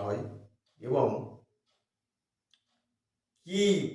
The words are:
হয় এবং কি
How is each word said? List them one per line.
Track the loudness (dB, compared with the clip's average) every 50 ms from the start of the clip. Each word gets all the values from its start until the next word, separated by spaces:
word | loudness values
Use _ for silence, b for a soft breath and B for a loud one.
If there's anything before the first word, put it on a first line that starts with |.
| -2
হয় | -2 -2 -4 -4 -8 -12 -16 -20 -20 _ _ _ _ _ -10 -4 0
এবং | 2 2 2 2 0 -2 -6 -10 -14 -18 _ _ _ _ _ _ _ _ _ _ _ _ _ _ _ _ _ _ _ _ _ _ _ _ _ _ _ _ _ _ _ _ _ _ _ _ _ _ _ _ -10
কি | -4 0 2 4 4 4 2 0 -2 -4